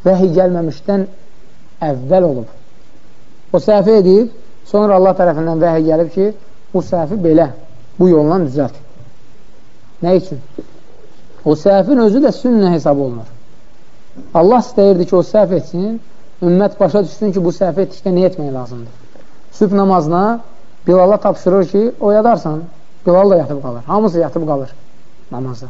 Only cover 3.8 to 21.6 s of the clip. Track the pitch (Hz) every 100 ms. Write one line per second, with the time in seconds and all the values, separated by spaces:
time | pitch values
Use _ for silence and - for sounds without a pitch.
3.8 | 190 220 185 196 233 - - - - 208
4.8 | 208 190 190 185 175 151 160 165 170 160
5.8 | 160 156 165 190 202 208 - - - 185
6.8 | - 180 151 208 165 156 151 120 - -
7.8 | - - 180 160 151 185 156 131 127 -
8.8 | - - - - - - - - - -
9.8 | - - 170 185 - 135 - - - -
10.8 | - - - - - - 156 156 202 196
11.8 | 185 277 220 233 277 - 247 226 190 165
12.8 | 143 143 135 120 110 - - - - -
13.8 | - - - - - 170 175 247 - -
14.8 | 202 180 180 185 - 214 185 180 131 170
15.8 | 202 226 - - - - 175 180 202 -
16.8 | 185 202 185 - 214 185 175 - 185 160
17.8 | 190 - 196 180 185 185 143 131 120 123
18.8 | 117 - - - - - - - 208 202
19.8 | 196 185 151 170 208 233 - - - -
20.8 | - 185 180 208 202 180 185 196